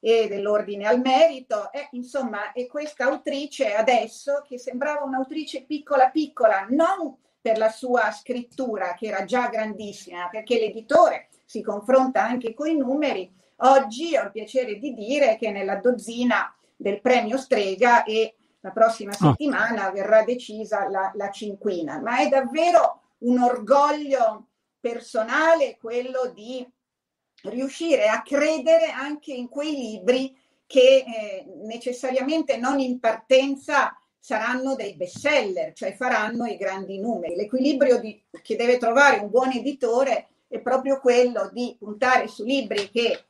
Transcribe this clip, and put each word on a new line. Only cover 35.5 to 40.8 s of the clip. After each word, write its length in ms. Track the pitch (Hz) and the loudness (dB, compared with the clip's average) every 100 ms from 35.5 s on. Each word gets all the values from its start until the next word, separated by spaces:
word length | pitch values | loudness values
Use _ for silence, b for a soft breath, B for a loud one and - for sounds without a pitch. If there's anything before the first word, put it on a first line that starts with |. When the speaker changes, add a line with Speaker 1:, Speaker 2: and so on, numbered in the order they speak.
| 175 156 | -4 -8
Speaker 1:
cioè 220 | - 196 | -8 -10
faranno 500 | 196 247 233 214 233 | -4 -2 0 -2 -4
i 120 | 233 202 | -6 -6
grandi 440 | 190 190 190 196 | -6 -6 -10 -8
numeri. 340 | 220 214 165 | -6 -6 -6
L'equilibrio 640 | 175 208 254 269 269 262 240 | -6 -4 0 0 2 4 4
di, 240 | 214 208 _ - | 0 -14 _ -20
che 140 | - 220 | -8 -2
deve 200 | 240 247 | 2 2
trovare 420 | 226 233 285 240 | 4 6 6 6
un 120 | 208 | 2
buon 200 | 226 262 | 2 2
editore 760 | 247 247 277 233 233 262 220 - _ _ | -2 -4 -4 0 0 0 0 -4 _ _
è 140 | 233 | -8
proprio 400 | - 262 | -2 0